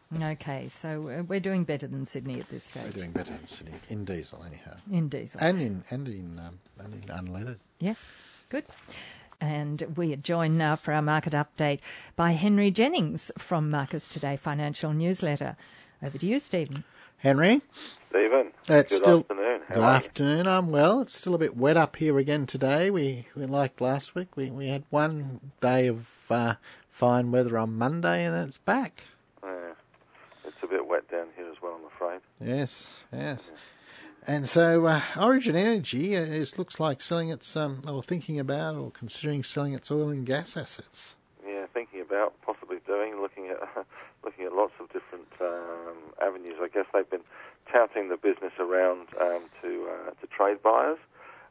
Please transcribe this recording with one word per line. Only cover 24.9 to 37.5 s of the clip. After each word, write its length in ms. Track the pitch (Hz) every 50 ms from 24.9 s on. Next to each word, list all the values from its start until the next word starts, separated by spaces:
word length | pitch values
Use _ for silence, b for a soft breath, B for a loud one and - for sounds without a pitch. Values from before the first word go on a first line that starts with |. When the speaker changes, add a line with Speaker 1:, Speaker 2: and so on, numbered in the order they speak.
Speaker 2:
one 480 | 151 147 151 156 160 151 143 135 127 113 - 139 - _
day 280 | - 123 127 131 127 123
of, 220 | 113 113 117 - - - - -
uh, 260 | 117 120 117 117 110 - B B B B B B
fine 420 | - - 123 123 123 123 123 120
weather 260 | 120 127 123 120 117 113
on 160 | 113 110 110 110
Monday, 460 | 117 131 160 170 170 170 175 175 170
and 120 | 170 165
then 120 | 170 175 139
it's 120 | - -
back. 460 | _ - 208 269 254 - - - - - - _ _ _ _ _ -
Speaker 3:
Yeah, 300 | - 92 87 87 85 80 - _ _ _ _ _ _ B B B B B B B
it's 160 | 78 - - -
a 40 | 85
bit 200 | 95 92 - -
wet 220 | 87 87 - -
down 160 | 87 87 85 82 80
here 140 | 87 87 85
as 120 | 78 -
well, 160 | 87 87 82 82
I'm 80 | 80 73
afraid. 340 | - - 90 85 87 92 - _ _ -
Speaker 2:
Yes, 480 | 113 113 123 139 139 123 - - - - - - - -
yes. 400 | 131 131 139 151 135 - - -
Speaker 3:
Yeah. 80 | - B B B B B B B B B B B B B B
Speaker 2:
And 220 | - 147 147 139 123
so, 380 | - 170 170 165 165 170 165
uh, 160 | 165 160 147 127 - - 160
Origin 360 | 196 240 262 262 240 226 151 170
Energy, 580 | 196 226 233 208 135 - - 127 160 196 202
uh, 60 | 180
is, 360 | 160 156 151 156 151 - - -
looks 220 | 180 - - -
like 220 | 160 156 135 -
selling 280 | - - 170 170 165 160
its, 280 | 160 - - -